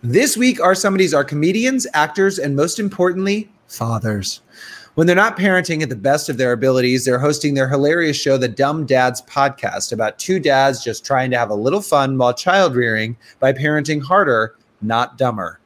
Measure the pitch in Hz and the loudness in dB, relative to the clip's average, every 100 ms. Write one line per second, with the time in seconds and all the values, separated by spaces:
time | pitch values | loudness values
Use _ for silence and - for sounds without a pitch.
0 | 120 147 269 214 254 - 175 190 202 196 | 2 2 2 2 0 2 2 2 0 2
1 | 180 143 139 147 160 202 254 262 - 156 | 2 2 0 0 0 0 0 -2 -2 0
2 | 151 151 196 196 143 139 165 - 208 - | 0 2 0 0 -4 0 -2 -2 -6 0
3 | 180 185 196 208 214 _ _ - 117 113 | -2 0 -2 -2 -6 _ _ -8 -4 -4
4 | 110 104 98 - _ - - - - - | -4 -4 -6 -10 _ -20 -20 -20 -10 0
5 | 165 175 214 208 196 185 170 160 151 117 | 2 4 2 2 2 2 0 -4 -6 -2
6 | 135 147 147 123 127 120 131 127 127 127 | 0 0 -2 -2 0 2 2 2 2 0
7 | 131 123 147 147 147 139 131 139 143 170 | 0 0 0 0 -2 0 0 2 2 2
8 | 160 139 143 135 123 104 139 156 139 131 | 0 -2 0 0 0 0 0 0 2 4
9 | 127 123 - - 139 131 98 - - 110 | 2 0 -6 0 0 0 -6 -6 -6 -4
10 | 110 - - 190 147 135 139 127 - 110 | -4 -4 -2 0 2 2 2 0 -6 -10
11 | - 135 131 123 113 104 120 190 202 147 | -2 -2 0 0 -2 -2 0 -2 0 0
12 | 135 135 123 123 - 190 180 123 120 110 | 2 2 0 0 0 2 2 2 0 0
13 | 110 117 - _ 131 131 151 151 147 151 | -4 -8 -18 _ 0 2 0 0 -2 -4
14 | 135 190 170 117 110 _ _ _ 107 113 | 0 2 4 2 0 _ _ _ -2 -2
15 | 123 - 127 110 85 - | -2 -2 -2 -2 -8 -12